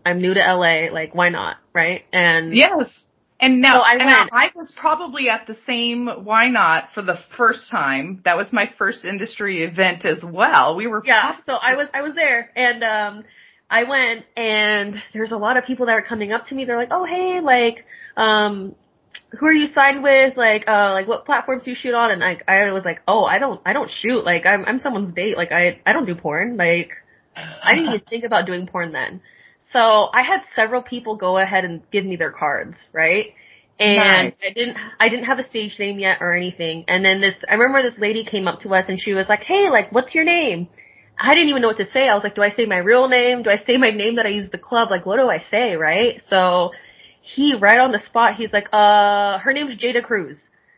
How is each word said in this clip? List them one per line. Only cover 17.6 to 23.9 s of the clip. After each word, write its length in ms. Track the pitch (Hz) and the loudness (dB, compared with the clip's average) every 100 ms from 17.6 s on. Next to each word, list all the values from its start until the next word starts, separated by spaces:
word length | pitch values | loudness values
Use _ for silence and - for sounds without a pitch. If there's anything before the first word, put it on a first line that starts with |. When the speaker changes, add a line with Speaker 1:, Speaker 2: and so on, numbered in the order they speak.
| 233 233 - - - - | 2 -2 -14 -20 -10 -2
Speaker 1:
um, 580 | 220 214 208 202 190 - _ _ _ - _ - | 2 2 0 -4 -10 -16 _ _ _ -20 _ -2
who 80 | 311 | 2
are 60 | |
you 140 | 311 294 | 2 2
signed 340 | 302 277 277 | 2 2 4
with? 340 | 277 269 269 262 | 4 6 4 2
Like, 280 | 226 214 214 | 0 0 2
uh, 240 | 208 202 | 2 2
like, 140 | 190 190 | 0 -4
what 180 | 233 | -4
platforms 380 | - 285 - 262 | -2 -2 -2 -6
do 60 | 254 | -8
you 60 | 254 | -8
shoot 180 | 254 | -4
on?" 160 | 233 233 | 0 0
And 140 | 185 | 0
I, 160 | 185 165 - | -2 -4 0
I 240 | 190 202 | 2 2
was 120 | 190 | -2
like, 180 | 185 160 - | -6 -6 0
"Oh, 180 | 214 | 2
I 140 | 175 190 | 2 0
don't, 220 | 269 190 | -2 -4
I 80 | 180 | -4
don't 180 | 262 - | -4 -4